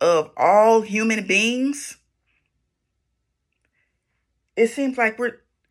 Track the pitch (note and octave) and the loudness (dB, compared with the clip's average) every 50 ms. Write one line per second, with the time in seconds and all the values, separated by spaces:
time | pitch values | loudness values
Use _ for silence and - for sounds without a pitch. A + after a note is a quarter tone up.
0 | D3 E3+ E3+ D#3 D#3 - - - C3+ E3+ G3+ G#3+ G#3+ A3+ A3+ A3 G#3+ G3 G3+ A3 | 0 2 2 2 0 -4 -4 0 2 4 4 6 6 6 4 2 0 -2 -4 -2
1 | A3 A3+ A3 G#3+ F#3+ F#3 F#3+ G3+ A3 A#3 B3 B3+ C4 C#4+ C#4+ C#4+ - - - _ | -2 -2 -2 -2 -2 -2 -2 0 0 -2 -2 -2 -4 -4 -4 -8 -12 -16 -18 _
2 | _ _ _ _ _ _ _ _ _ _ _ _ _ _ _ _ _ _ _ _ | _ _ _ _ _ _ _ _ _ _ _ _ _ _ _ _ _ _ _ _
3 | _ _ _ _ _ _ _ _ _ _ _ _ _ _ _ _ _ _ _ _ | _ _ _ _ _ _ _ _ _ _ _ _ _ _ _ _ _ _ _ _
4 | _ _ _ _ _ _ _ _ _ _ - - A#3 A3+ - C#4+ C#4 C4 B3+ B3 | _ _ _ _ _ _ _ _ _ _ 0 0 0 0 0 -4 -4 -4 -2 -2
5 | A3+ A3 A3 A#3 B3 A#3 - _ _ _ _ _ _ _ | -2 -2 -2 -4 -8 -8 -8 _ _ _ _ _ _ _